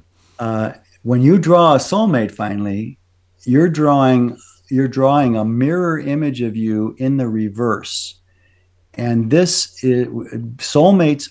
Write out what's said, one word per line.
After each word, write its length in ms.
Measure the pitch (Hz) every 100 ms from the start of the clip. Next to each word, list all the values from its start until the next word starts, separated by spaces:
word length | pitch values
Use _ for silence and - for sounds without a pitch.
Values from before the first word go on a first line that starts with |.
| _ _ _ -
Uh, 340 | 117 110 110 - _ _
when 180 | 117 123
you 160 | 135 190
draw 360 | 160 175 165
a 40 | 135
soulmate, 520 | - 196 220 131 104
finally, 680 | - 104 101 104 98 113 - _ _ _ _
you're 240 | 127 131 175
drawing, 680 | 151 147 139 131 127 120 117 - _ -
you're 180 | 131 135
drawing 480 | 131 135 143 127 113
a 80 |
mirror 540 | 110 117 139 180 175 156
image 420 | 143 147 147 120
of 160 | 117 110
you 380 | 110 107 110 -
in 180 | 131 139
the 120 | 120
reverse. 920 | 110 107 104 120 101 - - - - _ _ _ _ _ _ _
And 360 | - 120 117 110
this 520 | 160 180 - - -
is, 220 | 127 123 120 117 - 117 117 123
soulmates 720 | - 147 180 196 156 147 -